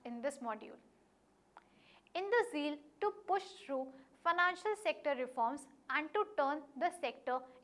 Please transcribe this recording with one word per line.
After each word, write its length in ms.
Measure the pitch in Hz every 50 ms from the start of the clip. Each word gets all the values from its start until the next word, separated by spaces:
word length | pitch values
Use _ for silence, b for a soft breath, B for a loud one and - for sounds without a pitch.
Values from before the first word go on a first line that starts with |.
| -
in 180 | 240 240 233
this 180 | 233 285 - - 247
module. 340 | 226 214 214 - - - - - _ _ _ _ _ _ _ _ _ _ _ _ _ - - b b b b b b b b b b b
In 80 | 349 392 403
the 140 | 480 466 - -
zeal 240 | 302 302 285 294 294 294 - - - -
to 120 | 302 392 403 - -
push 160 | - 370 381 - - - - -
through 220 | - 277 262 262 - B B B B B - -
financial 480 | 339 339 349 349 359 370 359 - 427 415 - -
sector 300 | 330 302 - - 294 277
reforms 440 | 247 254 254 - 247 226 240 285 277 - - - - _ -
and 220 | 262 302 311 302 -
to 120 | 415 415 415 -
turn 220 | - 277 269 294 311 285 - - 254
the 100 | 330 349 349 -
sector 380 | 285 240 233 - - 247 247 254 254 B B B